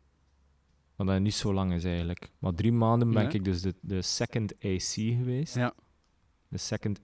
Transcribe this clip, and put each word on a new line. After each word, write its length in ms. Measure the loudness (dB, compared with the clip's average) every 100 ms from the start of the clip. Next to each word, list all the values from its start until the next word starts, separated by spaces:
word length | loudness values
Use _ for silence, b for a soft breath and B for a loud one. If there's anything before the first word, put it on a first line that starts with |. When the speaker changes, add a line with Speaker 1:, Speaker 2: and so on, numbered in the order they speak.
| _ _ _ _ _ _ _ _ _ -4
Speaker 1:
Wat 120 | 0
dat 120 | 2
niet 120 | 2
zo 200 | 0 0
lang 200 | 2 2
is 100 | 0
eigenlijk. 480 | 0 -2 -2 -4 -10 _
Maar 140 | -2
drie 180 | 0 2
maanden 400 | 4 4 4 4
ben 120 | 4
Speaker 2:
Ja. 60 | 2
Speaker 1:
ik 120 | 0
dus 180 | 0 0
de, 140 | -2 -4
de 200 | -4 -4
second 520 | -2 -2 -2 -2 -4 -4 -4
A 100 | -2
C 160 | -2
geweest. 640 | -2 0 0 0 -2 -2 -2
Speaker 2:
Ja. 180 | -2 -4 _ _ _ _ _ _ _
Speaker 1:
De 100 | -10
second 420 | -6 -4 -4 -6